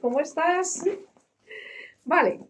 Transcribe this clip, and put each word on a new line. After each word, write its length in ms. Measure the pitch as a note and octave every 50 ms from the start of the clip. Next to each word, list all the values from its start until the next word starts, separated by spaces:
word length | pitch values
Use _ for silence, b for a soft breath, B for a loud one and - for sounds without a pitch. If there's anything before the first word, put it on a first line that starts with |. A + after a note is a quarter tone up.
¿Cómo 200 | - A#3+ A#3+ -
estás? 640 | D4+ - - D#4+ E4 F4 F4+ F#4 F#4 F#4 - - - F#4+ G4+ - - _ _ _ _ _ _ _ B B B B B B B B B B B B _
Vale, 360 | B3+ D#4+ F4 C4 F#3 - - - -